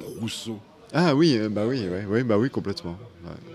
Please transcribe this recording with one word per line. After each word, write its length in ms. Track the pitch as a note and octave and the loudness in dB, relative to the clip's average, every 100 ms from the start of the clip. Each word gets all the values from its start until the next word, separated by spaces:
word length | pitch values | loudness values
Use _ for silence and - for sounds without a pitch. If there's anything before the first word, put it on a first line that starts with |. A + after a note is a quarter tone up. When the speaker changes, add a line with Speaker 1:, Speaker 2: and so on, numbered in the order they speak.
| F2+ F2+ | -12 -8
Speaker 1:
Rousseau. 400 | A2+ - A#2 G#2 - - - | -8 -6 -8 -10 -12 -20 -4
Speaker 2:
Ah 220 | D3 F3 C3+ | 2 4 6
oui, 200 | E3+ A#2 | 6 4
euh, 120 | G#2+ | 2
bah 160 | G#2 A2+ | 0 0
oui, 200 | C3+ F#2 | 0 -2
ouais, 160 | F2+ G2+ | -4 0
ouais, 180 | A2+ | 0
bah 140 | B2 G#2 | 4 4
oui, 140 | C3 | 4
complètement. 440 | G#2+ G2 G2 E2+ F2+ A2 - E2+ | 0 -4 -6 -8 -10 -14 -16 -14
Ouais. 60 | D#2 - | -14 -16